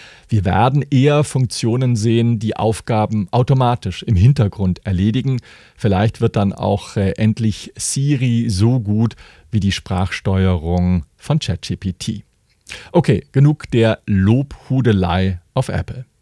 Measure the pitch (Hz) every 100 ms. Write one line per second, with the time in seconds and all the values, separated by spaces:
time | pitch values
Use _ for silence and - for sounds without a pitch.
0 | - - - 107 92 92 127 143 139 131
1 | 143 147 147 135 123 - 117 131 127 117
2 | 113 117 117 113 107 - 107 107 - 110
3 | 107 107 95 120 123 131 123 120 95 -
4 | - 95 117 143 101 - 92 87 - 90
5 | 101 120 135 123 - - - _ 113 95
6 | 110 - 113 - 98 - 98 104 - -
7 | 95 - 110 110 110 - - - - -
8 | 139 139 127 117 117 95 113 127 104 107
9 | 113 - - - - 107 95 - - 92
10 | 95 - - 95 95 87 80 87 90 90
11 | - _ - 151 - 87 - - 190 -
12 | - 107 - _ _ _ - - - 175
13 | - 104 - 139 143 151 - 120 113 -
14 | - 101 95 123 139 - - 131 120 98
15 | 87 87 95 90 _ - - 92 - -
16 | - _